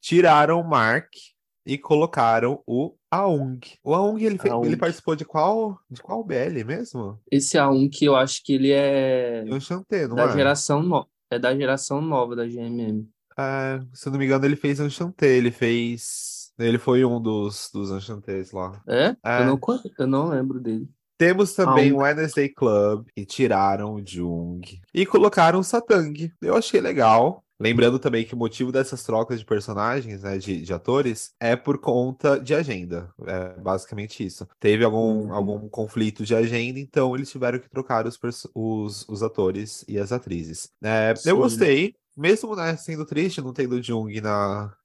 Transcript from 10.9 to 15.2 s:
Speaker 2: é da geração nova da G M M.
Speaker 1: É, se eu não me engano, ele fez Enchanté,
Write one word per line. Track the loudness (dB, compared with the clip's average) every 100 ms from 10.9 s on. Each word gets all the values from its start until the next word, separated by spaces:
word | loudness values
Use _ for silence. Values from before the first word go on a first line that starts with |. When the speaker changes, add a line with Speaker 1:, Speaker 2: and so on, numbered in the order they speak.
| -2 -4 _ _
Speaker 2:
é | -2
da | 0
geração | 0 0 -2 -2 -4
nova | -2 0 -2 -4
da | -6
G | -6
M | -8 -6
M. | -4 -4 -8 _ _ -8
Speaker 1:
É, | -4 -4 -4 -6 -10
se | -12 -6
eu |
não | -2
me | 2
engano, | 4
ele | 2 0
fez | -2 -2
Enchanté, | -4 -4 -8 2